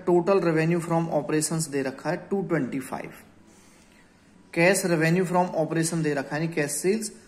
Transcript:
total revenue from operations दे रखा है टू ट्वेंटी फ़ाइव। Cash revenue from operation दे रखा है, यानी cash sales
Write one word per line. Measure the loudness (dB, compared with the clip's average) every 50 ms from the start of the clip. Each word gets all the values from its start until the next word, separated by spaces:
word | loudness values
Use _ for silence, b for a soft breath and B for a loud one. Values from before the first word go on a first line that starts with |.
| 2
total | 4 4 4 4 4 4 4
revenue | 4 2 2 2 2 2 2 0
from | 0 0 0 0 0 0 -2
operations | -2 -2 0 0 0 0 0 -2 -4 -4 -2
दे | -2 -4 -4
रखा | -4 -6 -6 -6 -6
है | -6 -6 -4 -4
टू | -4 -4 -2
ट्वेंटी | 0 -2 -2 -2 -2 -4 -6
फ़ाइव। | -8 -8 -10 -10 -10 -12 -16 -18 -20 -20 -20 -20 -20 b b b b b b b b b b b b b b b b b b b -18 -6 0
Cash | 4 4 4 4 4 2 0
revenue | 2 2 2 2 2 2 2
from | 2 2 0 0 0 0 -2
operation | -2 0 0 -2 -2 -2 -2 -2 -2
दे | 0 -2
रखा | -2 -4 -4 -4
है, | -4
यानी | -4 -4 -2
cash | -2 -2 -2 -2
sales | -2 0 0 0 -2 -4 -8 -12 B B